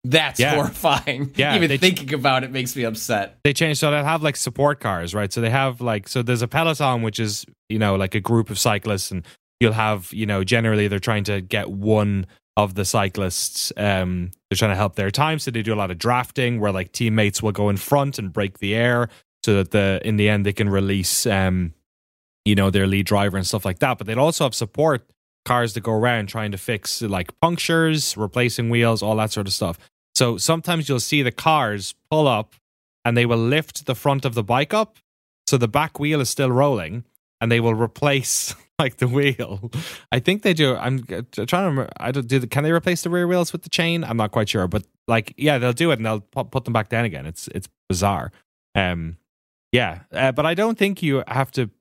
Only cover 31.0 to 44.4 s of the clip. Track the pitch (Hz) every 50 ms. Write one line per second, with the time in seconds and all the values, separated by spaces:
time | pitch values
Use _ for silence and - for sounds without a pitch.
31 | - - 151 147 135 123 - - - 160 156 151 127 107 104 101 95 - - _
32 | _ _ 156 156 156 139 117 107 107 _ _ _ _ _ _ _ _ _ _ _
33 | _ 120 117 120 120 117 120 117 113 120 139 156 151 - - - - - 123 -
34 | - 143 139 139 131 135 113 120 107 98 120 127 151 - 208 214 220 214 _ _
35 | _ _ _ _ _ _ _ _ _ - - 127 120 107 104 143 156 160 _ -
36 | 147 147 156 147 131 - - - 139 131 123 127 143 147 131 101 82 78 98 120
37 | 120 _ _ _ _ _ _ _ 117 117 117 117 117 117 113 110 117 117 _ -
38 | 147 147 139 135 127 - - - - - - - - _ _ - 151 131 - -
39 | 127 123 123 139 143 139 127 - 117 - 101 98 101 117 - 143 165 - - -
40 | - _ - 127 - 180 190 208 - 214 175 156 151 135 127 - - 123 135 131
41 | 117 - 90 87 123 _ - - 101 127 180 175 196 180 139 135 117 - - -
42 | - 117 127 143 139 117 135 135 123 113 - 143 147 156 170 170 - 185 175 160
43 | - 175 175 180 175 175 180 175 170 - - 170 - - - - 165 165 170 170
44 | 156 - 117 117 107 107 - 120